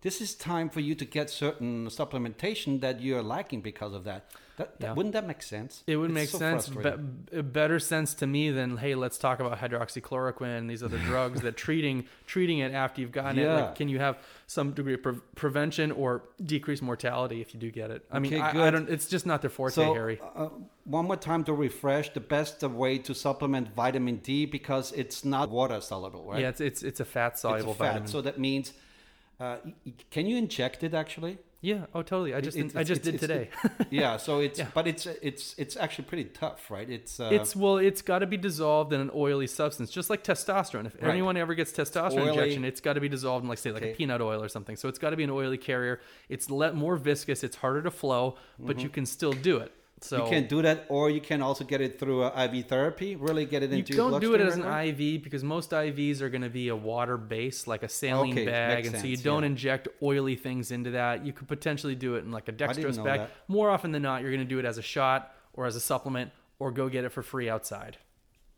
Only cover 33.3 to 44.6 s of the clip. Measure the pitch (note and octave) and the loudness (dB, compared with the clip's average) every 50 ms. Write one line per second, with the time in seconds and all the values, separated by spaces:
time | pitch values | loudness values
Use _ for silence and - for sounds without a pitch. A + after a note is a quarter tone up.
33.3 | D#3 C#3 A#2 - - - - - - - - - C#3 C#3+ D3 B2 A2+ A2 - - | 0 0 -2 -4 -2 0 0 2 2 2 -2 0 2 2 4 4 2 0 0 0
34.3 | D3 C#3+ D3 C#3 - - D#3 A#2 - D#3+ E3 E3+ D#3+ - - F3+ D#3+ - - D3 | 2 4 2 2 0 -2 -6 -2 0 0 2 2 0 -2 -4 -8 -8 -6 -6 -6
35.3 | - - - - - - C#3+ D3 - C4+ F#3 D3+ - - C#3 - - F3 C3 - | -6 -6 -8 -10 -8 -8 -8 -6 -4 -4 -4 -4 -4 -6 -10 -6 -4 -6 -6 -6
36.3 | - - D#3+ D3 - - - - G#2+ F#2+ A2 B2 B2 A2+ - - - - B2 A2+ | -6 -6 -6 -6 -6 -8 -12 -10 -8 -8 -6 -6 -8 -8 -10 -10 -8 -4 2 4
37.3 | G#3 G#3 G#3+ - - G3 G3 G3 G3 F#3+ F#3+ G3 G3 G3 - - F3+ F#3 G3 F#3 | 4 4 4 2 0 2 4 6 6 6 6 6 4 2 0 2 2 2 2 2
38.3 | G#3 F#3+ F3+ G3+ D#3+ D3+ D#3+ D3+ D3+ D3+ D#3 D3 D3+ C3+ C3+ C#3 - D3+ D3 C#3+ | 0 0 0 0 0 2 4 6 6 6 6 4 2 0 0 0 0 2 4 4
39.3 | C#3+ C#3 C3+ B2 - - D#3 D3 - - A#2+ G#2+ - F#3 F3 - A3 G#3 - - | 4 2 2 0 0 0 0 0 0 -2 -6 -6 -4 -4 -2 0 0 0 2 0
40.3 | F3+ - - - F#3+ G3 F3+ - - A2+ G#2+ A2+ - - - D#3+ D#3+ F3+ F#3 F#3+ | 0 0 2 0 2 2 2 0 -2 -6 -6 -6 -6 -2 0 2 2 4 2 2
41.3 | F#3 F3+ E3 E3 E3 D#3+ D#3+ - - - D3 - - F3 E3 F#3+ C3 C3+ C3+ D3+ | 2 2 0 0 0 0 0 0 0 -2 -2 0 0 0 2 2 4 4 4 4
42.3 | D3+ D3+ D3 C#3+ C#3+ C3+ B2+ C3 C3 - - D3+ C#3+ C#3+ C#3+ C#3+ C#3+ C3 C3 C3 | 4 4 4 4 2 2 0 -2 -2 -2 0 0 2 2 0 0 -2 0 0 0
43.3 | B2+ B2 B2 B2 A#2 A2 - B2 G#2+ A2 A2+ A2 A2 - D#3+ C#3 B2 A#2+ A#2 G#2+ | 0 0 0 -2 -4 -2 -2 -4 -4 -2 -4 -4 -2 -2 0 0 0 0 0 0
44.3 | A2 G#2+ G#2+ G#2 - A2 | 0 -2 -2 -4 -6 -8